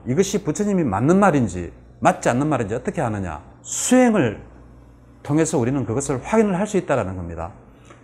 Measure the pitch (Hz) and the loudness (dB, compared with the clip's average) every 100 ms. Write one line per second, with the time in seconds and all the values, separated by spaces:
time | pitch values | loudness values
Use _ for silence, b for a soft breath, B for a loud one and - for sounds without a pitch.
0 | - 135 190 202 - 151 208 190 143 95 | -4 0 0 -2 -4 -2 0 0 0 2
1 | 135 190 196 147 110 90 85 - - - | 4 4 4 4 0 -4 -10 -12 -20 -2
2 | 160 180 165 120 151 135 101 120 202 185 | 0 2 0 0 0 -2 -2 -4 -4 -4
3 | 127 101 90 76 - - - - - 254 | -2 -4 -6 -8 -14 -20 -12 -6 2 4
4 | 247 214 120 95 - - - - - - | 6 4 2 -2 -12 -20 -20 -20 -20 -20
5 | - - - 147 160 160 117 139 110 113 | -20 -12 -2 0 2 2 0 0 -2 -2
6 | 139 131 - 220 208 175 208 185 170 135 | -2 -4 0 2 2 0 -2 -2 0 -2
7 | 95 92 85 82 82 - - b b b | -2 -6 -8 -8 -10 -12 -20 b b b